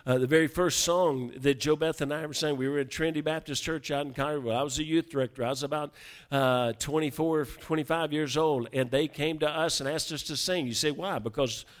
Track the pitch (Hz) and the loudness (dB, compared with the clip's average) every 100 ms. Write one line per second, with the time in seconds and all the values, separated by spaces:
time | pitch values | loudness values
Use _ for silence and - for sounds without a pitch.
0 | - 127 127 160 160 - 180 - - 175 | 0 2 4 4 4 2 2 2 2 4
1 | 175 135 123 - 139 131 147 151 160 156 | 2 0 -4 0 2 2 2 2 0 -2
2 | 143 151 151 139 156 139 135 143 131 - | -2 -4 -4 -2 0 0 0 0 -2 0
3 | 160 151 151 156 151 139 - 160 - 143 | 0 0 -2 -4 -4 -6 -4 -4 -2 -2
4 | 143 127 139 151 117 117 143 135 156 160 | -2 -4 -2 -2 0 0 0 -2 0 0
5 | 160 139 127 - 120 135 139 151 147 - | 0 0 -2 -2 -2 -2 -2 -4 -4 -10
6 | - - - 139 131 123 120 117 - 156 | -20 -20 -4 2 4 4 2 -2 -2 0
7 | 156 - 165 160 135 - - 160 147 165 | 0 0 0 2 -2 -6 -2 0 0 0
8 | 156 151 147 139 160 135 120 131 127 135 | 0 0 0 2 2 2 0 -2 2 2
9 | 151 - 151 156 151 156 165 - 135 151 | 0 0 -2 0 0 0 0 0 -2 -2
10 | - 151 - 143 - 180 127 113 151 147 | -4 -6 -6 -4 -2 0 0 0 0 -2
11 | 185 151 110 127 131 - - - | -4 -4 -4 -2 -2 -2 -12 -20